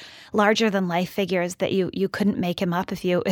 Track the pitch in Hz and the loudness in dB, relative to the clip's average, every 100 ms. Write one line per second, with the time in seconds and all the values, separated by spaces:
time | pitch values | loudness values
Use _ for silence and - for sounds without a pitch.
0 | - - - 214 208 214 220 196 180 170 | -20 -20 -6 2 2 4 2 2 0 0
1 | 180 - 190 185 175 180 190 190 180 - | -2 -2 0 0 -2 -2 -2 0 0 0
2 | 190 - 202 - 180 175 185 175 190 185 | -2 0 0 0 -2 -2 0 -2 -2 -4
3 | 180 180 - | 0 0 2